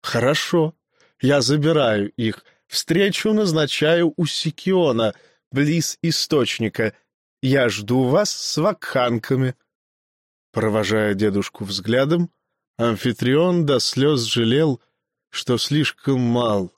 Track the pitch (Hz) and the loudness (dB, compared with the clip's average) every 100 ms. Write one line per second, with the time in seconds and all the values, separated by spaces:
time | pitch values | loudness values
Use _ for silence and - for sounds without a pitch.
0 | - 117 123 147 - 175 156 - _ _ | -2 0 0 0 0 0 0 -4 _ _
1 | _ _ 127 143 117 151 147 156 127 104 | _ _ 2 2 2 2 2 2 2 2
2 | 101 - 110 - _ _ _ - - 165 | -2 -2 -4 -4 _ _ _ -8 -2 0
3 | 196 - 220 214 202 160 147 - 151 170 | 2 0 0 2 2 0 -2 0 2 4
4 | 170 - 156 - 160 - 185 185 160 117 | 2 0 -4 -2 -6 -4 0 2 2 2
5 | 110 - _ _ _ 131 147 170 151 - | 0 -2 _ _ _ 0 2 2 -2 -4
6 | 165 - - 156 - - 110 - 110 - | -4 -2 0 0 0 -2 -4 -2 -4 -4
7 | _ _ _ _ 131 135 120 98 104 127 | _ _ _ _ 0 2 2 -2 -2 0
8 | 127 160 208 - - - 180 196 - 135 | 2 2 0 -4 -6 -2 -2 -2 -4 -2
9 | 123 117 - 131 131 - _ _ _ _ | 0 -2 -2 -2 -2 -4 _ _ _ _
10 | _ _ _ _ _ - 107 107 98 110 | _ _ _ _ _ -4 0 0 0 0
11 | 104 98 107 101 95 - 98 95 101 123 | 0 0 0 0 -4 -10 -10 -8 -2 0
12 | 139 175 170 _ _ _ _ - 117 107 | 2 0 -2 _ _ _ _ -4 -2 0
13 | 123 110 120 139 180 175 147 131 - 131 | -4 -2 0 2 2 2 2 0 0 0
14 | 139 143 110 120 113 135 160 127 _ _ | 2 2 0 0 2 2 2 -2 _ _
15 | _ _ _ - - 120 - 147 135 - | _ _ _ -10 -2 -2 0 0 0 -4
16 | - 131 120 120 117 104 90 | -2 0 0 0 0 -2 -4